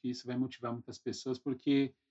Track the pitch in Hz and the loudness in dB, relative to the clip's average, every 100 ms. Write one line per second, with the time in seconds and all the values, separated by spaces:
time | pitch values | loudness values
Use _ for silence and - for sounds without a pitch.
0 | 127 123 120 123 131 - 120 120 123 - | -6 -4 -4 -2 -2 -2 -6 -6 -8 -8
1 | 123 123 131 127 143 127 - 139 135 - | -6 -4 -2 -2 -2 0 4 4 4 -2
2 | _ | _